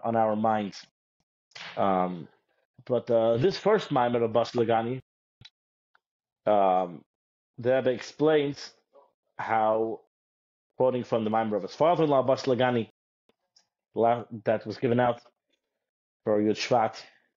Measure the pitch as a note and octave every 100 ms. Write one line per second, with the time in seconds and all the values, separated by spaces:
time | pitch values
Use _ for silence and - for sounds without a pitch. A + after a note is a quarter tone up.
0 | A2+ A2+ A2 G#2+ A2 G#2+ G2+ - - _
1 | _ _ _ _ _ - - - G2+ F#2
2 | F#2 F2+ - _ _ _ _ _ - A#2+
3 | - A#2 A2+ A#2 F#3 - G3 G#3+ - C#3+
4 | A#2+ A#2+ A2+ A#2 A2+ A#2+ A2+ A2+ A#2 C3
5 | _ _ _ _ - _ _ _ _ _
6 | _ _ _ _ G#2+ G#2 F#2+ F#2 F2+ E2
7 | _ _ _ _ _ - A#2 C3 B2+ A#2+
8 | - - D3+ D3+ C#3+ C#3 - _ _ -
9 | _ _ _ - - A2 A2 A2 A2+ G2+
10 | _ _ _ _ _ _ _ - C3 B2
11 | A2+ A#2 A2 A2 A2 G#2 F#2 - D#3 E3+
12 | D#3 C3+ B2 B2+ C3+ A#2+ B2+ A#2+ G#2+ _
13 | _ _ _ _ _ _ _ _ _ G#2
14 | A2+ A#2+ G#2+ G#2+ A#2+ G#2+ A2 G2 B2 A#2+
15 | B2 A#2 _ _ _ _ _ _ _ _
16 | _ _ A2 G#2 G#2+ G2+ - A#2+ A2 -
17 | - _ _